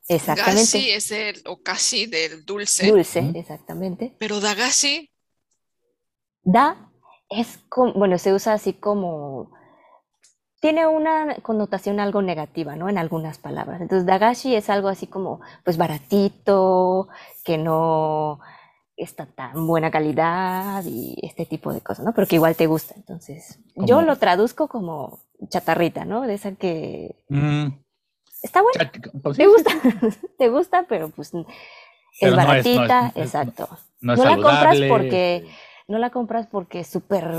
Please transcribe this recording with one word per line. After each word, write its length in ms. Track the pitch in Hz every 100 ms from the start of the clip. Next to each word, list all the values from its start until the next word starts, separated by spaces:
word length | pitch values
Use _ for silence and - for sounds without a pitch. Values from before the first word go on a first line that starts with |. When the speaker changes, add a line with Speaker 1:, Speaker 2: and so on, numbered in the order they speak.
| -
Speaker 1:
Exactamente. 680 | 170 - 156 196 196 226 -
Speaker 2:
Gashi 140 | 262
es 200 | 208 -
el, 300 | 208 214 202 -
o 160 | 180
kashi 440 | - 185 - 233 165
del 400 | 160 160 160 151
dulce. 420 | 202 202 - 196
Speaker 1:
Dulce, 320 | 214 165 175
Speaker 3:
Ujú. 200 | 143 165
Speaker 1:
exactamente. 760 | 170 151 _ 165 185 175 226 _
Speaker 2:
Pero 200 | 214 208
dagashi. 720 | 208 202 247 - 285 285 302 _ _ _ _ _ _ _ _ _ _ _ _ _
Speaker 1:
Da 460 | - 202 285 381 - _ _ _ _
es 300 | 202 233 - _
como, 240 | - 247
bueno, 240 | - 196 180
se 160 | 196
usa 200 | 196 220
así 200 | 214 202
como, 760 | 185 208 208 180 156 143 135 90 _ _ _ _ _ _ _ _ _ _ _
tiene 260 | 302 320 320
una 480 | 311 311 320 302 -
connotación 580 | - 220 202 196 202 202
algo 220 | 202 202
negativa, 540 | 190 165 151 - 151 147
¿no? 140 | 180
En 80 | 202
algunas 400 | 160 165 156 151
palabras. 440 | 160 147 - 175
Entonces, 240 | 175 190 180
dagashi 500 | 190 214 240 269 233
es 140 | 208
algo 200 | 202 196
así 180 | 190 196
como, 320 | 190 185 - - -
pues, 140 | - 165
baratito, 1300 | 170 151 - 202 202 - - 196 185 185 185 185 196 - - - -
que 120 | 165
no 840 | 160 160 165 160 156 156 151 151 - - _ _ _ -
está 280 | - - 147
tan 400 | - 160 143 160
buena 240 | 165 160
calidad 920 | 156 151 147 165 175 185 185 196 196 175
y 300 | 113 65 -
este 220 | - - 165
tipo 280 | 160 -
de 80 | 147
cosas, 240 | - 190 160
¿no? 80 |
Pero 140 | 233 202
que 80 | 165
igual 200 | 160 165
te 120 | 165
gusta. 260 | 160 - -
Entonces, 640 | - 165 - 147 - - _ -
yo 220 | 196 262
Speaker 3:
Como 40 |
Speaker 1:
lo 140 | 330 277
traduzco 500 | 202 180 226 - 302
como 520 | 240 175 156 127 - _ _ 196
chatarrita, 560 | 185 - 160 170 190 170
¿no? 160 | 208
De 140 | 262 202
esa 160 | 202
que 600 | 190 190 160 151 - - - _
Speaker 3:
Mm. 380 | 143 147 147 147 139 _ _ _ _ _ -
Speaker 1:
está 180 | - -
buena. 180 | 415 523 160
Speaker 3:
Cha-, 200 | - - 143
¿cómo 120 | 147
se 100 | 143
Speaker 1:
Te 40 | 370
Speaker 3:
dice? 160 | 440
Speaker 1:
gusta, 80 | - 320 262 214 226 - -
<laughs> 80 | _
te 120 | 247
gusta, 360 | 254 339 359 359
pero, 220 | 196 156
pues, 220 | 156 147
es 120 | 175 165 - - - - _ _ -
Speaker 3:
Pero 160 | - -
no 160 | 160
es, 120 | 135 127
no 120 | 247 120
es, 80 |
Speaker 1:
baratita, 80 | 247
Speaker 3:
no 60 | 247
es, 80 | -
Speaker 1:
exacto. 540 | 135 147 135 - - - - _
Speaker 3:
no 120 | 120
es 60 | 120
Speaker 1:
No 60 | 262
la 100 | 320
compras 380 | 302 285 311 349
Speaker 3:
saludable, 120 | 277
Speaker 1:
porque, 460 | 233 - 185 180 175
Speaker 3:
este. 180 | 165 - - - _
Speaker 1:
no 100 | 214
la 120 | 240
compras 360 | 247 226 226 226
porque 320 | 202 175 180
es 60 | 165
súper 380 | 180 - 202 165